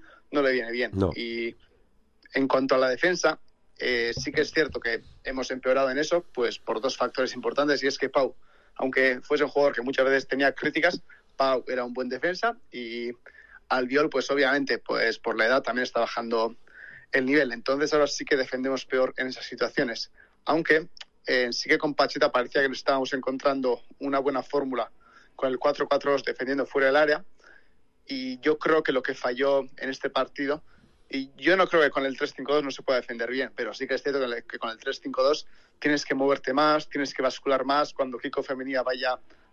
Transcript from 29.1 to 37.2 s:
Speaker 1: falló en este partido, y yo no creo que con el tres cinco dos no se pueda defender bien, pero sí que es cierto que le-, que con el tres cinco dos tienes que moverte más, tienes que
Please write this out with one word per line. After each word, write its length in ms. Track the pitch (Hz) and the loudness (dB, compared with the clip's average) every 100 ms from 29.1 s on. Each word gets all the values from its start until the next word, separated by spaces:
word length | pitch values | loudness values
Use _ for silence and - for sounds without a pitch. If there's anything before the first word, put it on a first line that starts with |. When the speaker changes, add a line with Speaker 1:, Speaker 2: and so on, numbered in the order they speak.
Speaker 1:
falló 480 | 131 123 127 139 139 131 - | -4 -4 0 2 2 0 -8
en 120 | 135 | -8
este 200 | 135 135 | -6 -4
partido, 540 | 131 127 - 139 151 - - _ _ _ | -2 -4 -4 -4 -4 -8 -20 _ _ _
y 220 | 135 135 - | -8 -8 -2
yo 180 | 143 190 | 2 4
no 120 | 180 | 4
creo 140 | 170 | 4
que 100 | 139 | 4
con 140 | 135 135 | 2 -2
el 120 | 127 | -2
tres 160 | 147 - | -6 -4
cinco 180 | 135 | 0
dos 100 | 147 | 0
no 80 | 139 | 0
se 100 | - | -4
pueda 160 | - 127 | -2 -2
defender 300 | - 117 117 | -2 -6 -4
bien, 220 | 127 123 - | -4 -6 -6
pero 180 | 110 | -8
sí 140 | - 131 | -6 -4
que 80 | 131 | -4
es 80 | |
cierto 160 | 143 139 | -2 -2
que 80 | 123 | -2
le-, 160 | 117 | -4
que 140 | - 123 | -10 -10
con 100 | 117 | -10
el 80 | 110 | -8
tres 220 | 135 - | -8 -8
cinco 220 | 139 127 | -6 0
dos 220 | 180 - - - _ _ | 2 2 -4 -18 _ _
tienes 260 | 147 147 - | 0 0 0
que 100 | 135 | 0
moverte 380 | 139 139 - | 2 2 0
más, 360 | 135 151 156 - | 2 4 2 0
tienes 240 | 143 135 | -6 -4
que 80 | - | -2